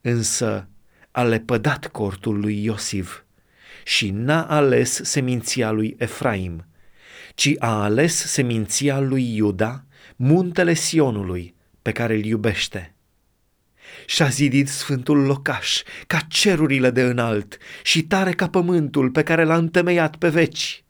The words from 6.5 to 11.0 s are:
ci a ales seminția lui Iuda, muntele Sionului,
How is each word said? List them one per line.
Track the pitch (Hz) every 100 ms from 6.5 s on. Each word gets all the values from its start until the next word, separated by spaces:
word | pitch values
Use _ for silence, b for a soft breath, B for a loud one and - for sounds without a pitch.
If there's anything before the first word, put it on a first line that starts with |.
| 82 - B B B B B B
ci | - 143 151
a | 117 107
ales | 104 110 160
seminția | 165 - - 123 113 104 - 143 135
lui | 135 135 123
Iuda, | 107 107 92 110 131 - b b
muntele | - 131 170 180 175 170
Sionului, | 160 - 160